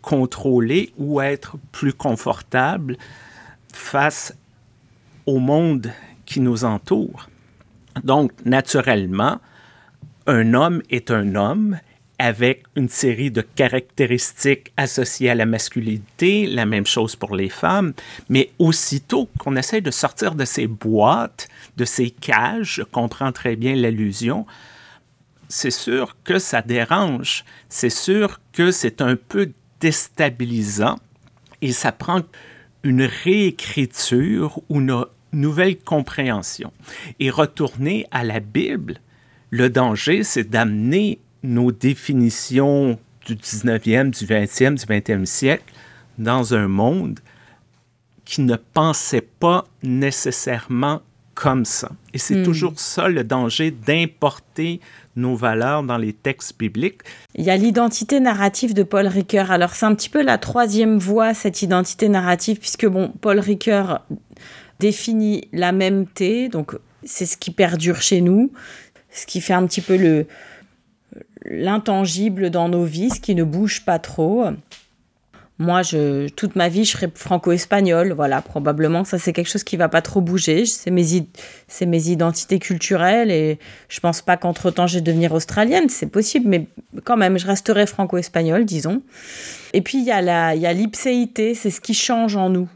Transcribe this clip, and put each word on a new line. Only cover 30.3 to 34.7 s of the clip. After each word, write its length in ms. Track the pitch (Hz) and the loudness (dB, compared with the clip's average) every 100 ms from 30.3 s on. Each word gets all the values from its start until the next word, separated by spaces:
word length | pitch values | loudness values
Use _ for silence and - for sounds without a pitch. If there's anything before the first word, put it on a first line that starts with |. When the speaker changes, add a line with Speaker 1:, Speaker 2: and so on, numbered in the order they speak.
| 120 120 117 104 101 113 - _ _ _ _ _ _ | -2 -4 -2 -2 0 -2 -2 _ _ _ _ _ _
Speaker 1:
et 100 | 135 | -4
ça 220 | 123 - | -2 -2
prend 280 | - - 180 170 - - - _ _ | -4 -2 -2 -2 -16 -20 -20 _ _
une 200 | 143 127 | 0 2
réécriture 1600 | 131 - 175 208 190 - - - 127 - - 123 147 214 151 - | 0 -2 0 2 2 -2 -8 -4 -4 -2 0 2 2 0 -2 -6
ou 140 | - | -4